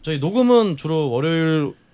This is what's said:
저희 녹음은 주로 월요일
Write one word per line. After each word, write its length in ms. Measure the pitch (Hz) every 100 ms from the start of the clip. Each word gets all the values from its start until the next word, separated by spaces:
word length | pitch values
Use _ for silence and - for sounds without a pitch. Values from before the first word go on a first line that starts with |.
저희 160 | 160 151
녹음은 580 | 156 226 247 240 208 143
주로 320 | 156 160 147
월요일 640 | 120 160 165 160 156 147 - _